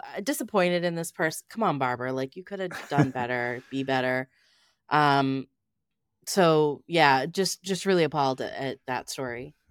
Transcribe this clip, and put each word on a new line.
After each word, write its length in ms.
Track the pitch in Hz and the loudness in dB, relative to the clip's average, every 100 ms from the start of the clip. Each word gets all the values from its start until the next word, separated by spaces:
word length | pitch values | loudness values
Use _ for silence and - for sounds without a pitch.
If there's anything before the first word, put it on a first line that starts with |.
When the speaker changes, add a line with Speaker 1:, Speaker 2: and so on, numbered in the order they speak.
| 135 147 | -4 -6
Speaker 1:
uh, 60 | |
disappointed 600 | 202 294 220 202 180 175 | -4 -4 -2 2 2 2
in 120 | 175 170 | 0 -2
this 160 | 165 | -6
person. 320 | - 170 - - | -2 -2 -4 -10
Come 140 | 226 | -2
on, 140 | 202 143 | 0 2
Barbara, 340 | 127 123 127 | 0 0 -2
like, 220 | 131 135 180 | -4 -6 -10
you 80 | |
could 160 | 180 196 | -12 -8
have 300 | 180 - - | -8 -8 -2
done 200 | 147 135 | 2 2
Speaker 2:
<laughs> 20 | |
Speaker 1:
better, 500 | 127 120 123 120 123 - | 0 -4 -2 -4 -6 -8
be 120 | 135 | -6
better. 440 | 135 131 127 127 131 _ _ _ _ _ - | -2 0 0 -2 -6 _ _ _ _ _ -2
Um, 580 | 151 147 139 135 135 - _ _ _ _ _ _ _ - | 2 4 4 2 -2 -8 _ _ _ _ _ _ _ -4
so 560 | 196 170 156 151 - - | 2 4 6 2 -2 -2
yeah, 380 | 165 143 135 156 | 4 6 4 2
just, 360 | 190 185 - | -2 -2 -4
just 220 | 185 180 196 | -6 -2 2
really 180 | 180 | 2
appalled 380 | 147 151 135 131 | 2 2 0 0
at, 120 | 113 | -6
at 240 | 98 135 - - | -6 -6 -6 -6
that 220 | 123 - | -6 -6
story. 440 | - 127 120 143 - _ | -8 -8 -8 -12 -18 _